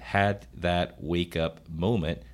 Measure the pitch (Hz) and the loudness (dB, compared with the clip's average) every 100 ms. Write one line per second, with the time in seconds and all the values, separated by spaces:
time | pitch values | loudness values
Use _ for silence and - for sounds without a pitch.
0 | - 101 101 101 - - 87 87 87 - | -2 2 2 0 -6 -4 0 2 0 -4
1 | 73 87 87 82 80 - - 80 92 117 | -2 0 0 0 -2 -4 -10 0 2 2
2 | 78 85 - | 0 -4 -8